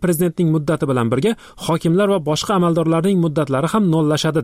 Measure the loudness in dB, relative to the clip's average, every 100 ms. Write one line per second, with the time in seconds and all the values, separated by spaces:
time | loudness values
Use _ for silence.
0 | 0 0 0 0 0 0 0 -2 0 0
1 | 0 0 0 -2 -8 -10 -4 -2 0 2
2 | 2 0 -2 -4 -2 0 2 0 0 0
3 | 2 0 0 0 -2 0 0 0 2 2
4 | 2 0 0 -2